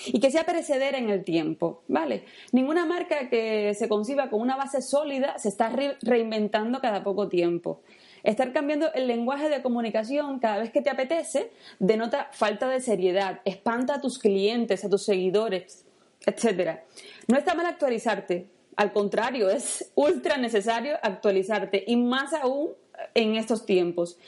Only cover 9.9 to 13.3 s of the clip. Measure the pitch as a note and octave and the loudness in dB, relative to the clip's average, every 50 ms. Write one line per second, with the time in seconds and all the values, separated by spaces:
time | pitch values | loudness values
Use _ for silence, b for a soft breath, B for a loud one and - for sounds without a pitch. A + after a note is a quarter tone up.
9.9 | G#3+ A3 G#3+ A3 C#4 D4 D4 C#4 C4+ B3+ A#3 A3 G#3 G3+ A3+ A3+ - D4 - C#4+ | -2 -2 -2 0 -2 -2 -2 -2 -2 -2 0 0 0 -2 -4 0 0 0 2 2
10.9 | C4+ B3+ C4 B3+ E4 E4 D#4 - - C#4 A4 A#4 B B B B B B G3 F#3 | 0 0 -2 0 -2 -2 -2 -2 -2 -2 -2 -4 B B B B B B 2 4
11.9 | A3 A3 A3+ A#3 - C#4+ - - - - A3 G#3 G#3+ G3+ C4 B3+ C4 B3+ B3+ B3+ | 4 2 0 -2 -2 -4 -4 -6 -2 0 0 0 0 0 0 0 0 0 0 0
12.9 | G#3 F#3 F#3 F#3 F3 G3 G3 F#3+ | 2 2 4 4 4 2 2 0